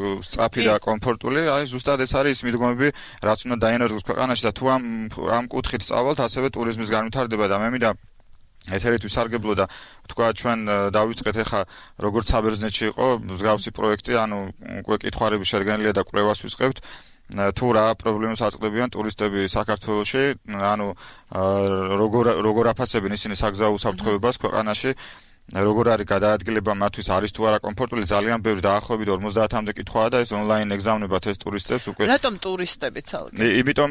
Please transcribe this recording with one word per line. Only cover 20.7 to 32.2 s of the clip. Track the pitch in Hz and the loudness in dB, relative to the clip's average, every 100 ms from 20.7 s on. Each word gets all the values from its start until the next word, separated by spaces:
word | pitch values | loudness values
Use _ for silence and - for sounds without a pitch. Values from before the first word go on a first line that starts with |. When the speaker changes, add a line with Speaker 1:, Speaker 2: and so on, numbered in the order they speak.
| 104 101 - - - - | 0 -2 -6 -14 -20 -8
Speaker 1:
ა, | 95 95 98 98 95 95 98 | 0 2 2 2 2 2 2
როგორ, | 110 117 120 95 | 2 4 4 4
როგორ | 107 107 117 110 | 2 4 2 2
აფასებენ | 127 117 98 104 | -2 -2 -2 -4
ისინი | 110 98 | -4 -2
საგზაო | 110 98 107 | -2 2 2
უსაფრთხოებას | 101 117 92 107 101 117 127 | 2 -2 -2 0 0 0 0
ქვეყანაში, | 104 104 107 104 131 131 - - - - - | -2 -2 -2 -2 -4 -4 -8 -20 -20 -20 -8
როგორ | 95 104 107 120 110 | 0 2 4 4 2
არის | 98 | 2
გადაადგილება | 98 104 107 95 110 101 101 | 2 4 2 0 -2 0 0
მათთვის, | 101 - 101 | 0 -2 0
არის | 95 104 | 0 0
თუ | - 110 | 0 2
არა | 107 | 2
კომფორტული, | 95 104 123 120 98 | 0 -4 -2 -2 0
ძალიან | 101 107 117 | 2 2 0
ბევრი, | 107 101 | 0 2
დაახლოებით | 98 101 - 113 104 | 2 2 0 -2 0
ორმოცდაათამდე | 95 104 101 107 117 107 | 0 0 0 0 0 -4
კითხვაა | 104 98 113 113 | -6 -4 0 2
და | 127 | 2
ეს | 120 | 0
ონლაინ | 104 107 107 104 | -2 0 2 0
ეგზავნებათ | 101 98 110 101 92 104 | -2 0 0 0 -2 -2
ეს | 101 | -6
ტურისტებს | - 101 - 123 - | -6 -6 -4 -4 -4
უკვე. | 95 - | 0 2
Speaker 2:
რატომ | 277 | 2